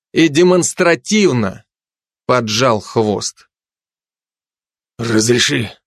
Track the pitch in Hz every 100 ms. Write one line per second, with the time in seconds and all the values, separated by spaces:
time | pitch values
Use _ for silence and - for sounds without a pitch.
0 | _ 139 160 143 180 185 156 - 175 165
1 | - 214 185 127 101 - _ _ _ _
2 | _ _ - 127 113 107 131 107 - 117
3 | 107 104 - - _ _ _ _ _ _
4 | _ _ _ _ _ _ _ _ _ -
5 | 117 110 110 120 - 139 101 -